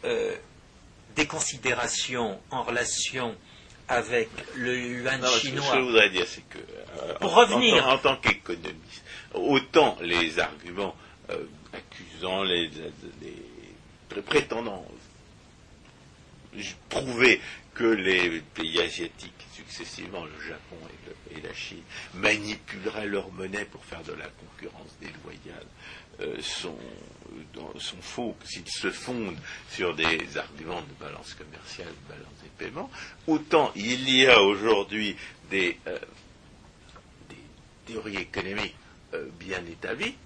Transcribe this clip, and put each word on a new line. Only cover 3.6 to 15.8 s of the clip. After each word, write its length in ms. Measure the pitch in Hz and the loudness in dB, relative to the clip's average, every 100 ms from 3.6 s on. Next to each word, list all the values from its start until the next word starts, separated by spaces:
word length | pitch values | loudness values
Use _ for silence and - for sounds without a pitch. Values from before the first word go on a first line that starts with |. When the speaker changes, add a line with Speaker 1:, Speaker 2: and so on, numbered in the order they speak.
| - - - | -20 -20 -2
Speaker 1:
avec 420 | 123 107 120 151 - - | 0 2 0 0 -6 -12
le 240 | 127 123 127 | -4 -2 -2
yuan 420 | 123 123 127 131 | -2 -4 -2 0
Speaker 2:
Non, 60 | 127 | 4
ce 80 | |
que 140 | 117 135 | 4 2
Speaker 1:
chinois. 260 | 135 143 | 0 2
Speaker 2:
je 60 | 120 | 2
voudrais 280 | 127 110 104 | 6 8 8
dire, 180 | 92 - | 6 -2
c'est 220 | - - | -6 -14
que, 80 | - - - - - | -16 -14 -14 -14 -10
euh, 120 | - | -6
Speaker 1:
Pour 180 | - 175 175 | -2 6 8
Speaker 2:
en, 40 | |
Speaker 1:
revenir. 440 | 233 202 240 - 135 | 8 8 6 6 6
Speaker 2:
en 120 | 131 | 4
tant, 140 | 139 | 4
en 20 | |
tant 60 | 135 | 4
qu'économiste, 800 | 113 101 - 85 80 80 80 - - - - | 2 0 -2 -6 -6 -12 -16 -20 -16 -16 -8
autant 640 | 90 101 135 - 165 135 - | -2 4 4 6 6 6 4
les 380 | 85 87 82 82 | 0 2 2 0
arguments, 580 | 80 76 87 90 95 - - - - | -2 -4 -10 -4 -4 -6 -20 -18 -8
euh, 160 | - 76 76 80 | -8 -8 -14 -16
accusant 680 | - - - 90 - 92 95 | -16 -16 -18 -16 -8 -4 0
les, 240 | 95 87 82 | 2 2 0
les, 240 | 76 80 76 - - | -6 -12 -12 -16 -14
les 220 | 78 - - - - - - - - | -14 -14 -16 -18 -20 -20 -20 -20 -10
pré-, 140 | - | -10
prétendants, 640 | - 151 131 113 117 95 - - - - - - - - - - | 2 2 2 -4 -4 -8 -12 -18 -20 -20 -20 -20 -20 -20 -20 -20